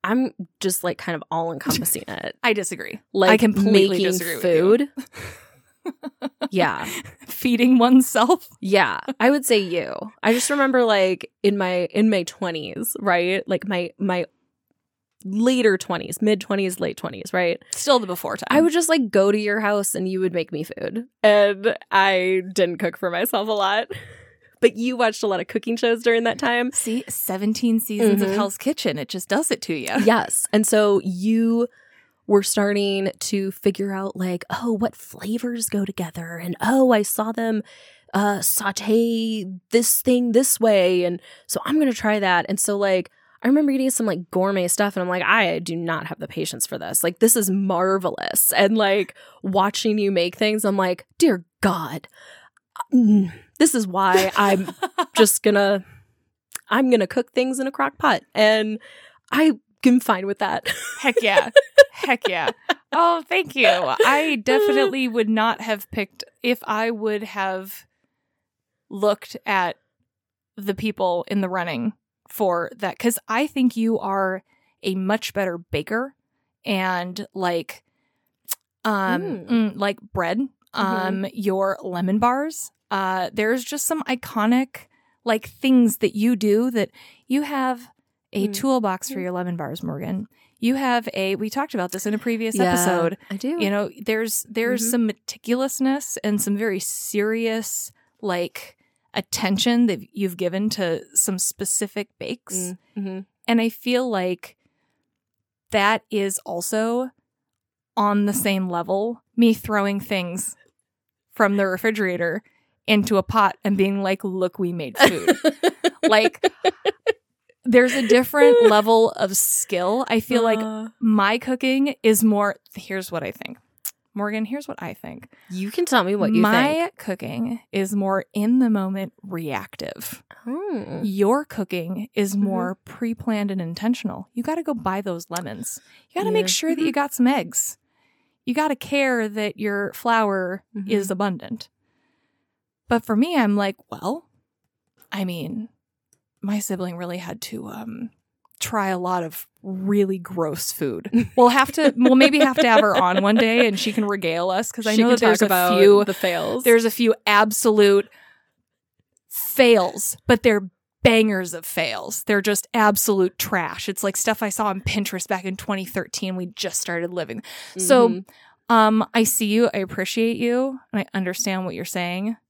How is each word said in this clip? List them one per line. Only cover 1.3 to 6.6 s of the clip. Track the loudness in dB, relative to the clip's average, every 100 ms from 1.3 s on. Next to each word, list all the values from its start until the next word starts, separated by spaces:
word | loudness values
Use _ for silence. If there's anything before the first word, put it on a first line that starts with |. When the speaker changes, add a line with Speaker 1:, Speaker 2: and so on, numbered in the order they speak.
Speaker 1:
all | -6 -4
encompassing | -6 -4 -2 -2 -6
Speaker 2:
<laughs> | -6
Speaker 1:
it. | -10 -10 -2
Speaker 2:
I | 0
disagree. | 0 -2 -8 -12 -14 _
Speaker 1:
Like, | 2 6
Speaker 2:
I | 6
completely | 4 4 4 6 6 2
Speaker 1:
making | 0
Speaker 2:
disagree | 0 -2 -2
with |
you. | 2
Speaker 1:
food. | 4 6 4 2
Speaker 2:
<laughs> | -6 -16 -16 -16 -18 _ _ _ _ -14 -12 -18 _ -12 _ -4
Speaker 1:
Yeah. | 0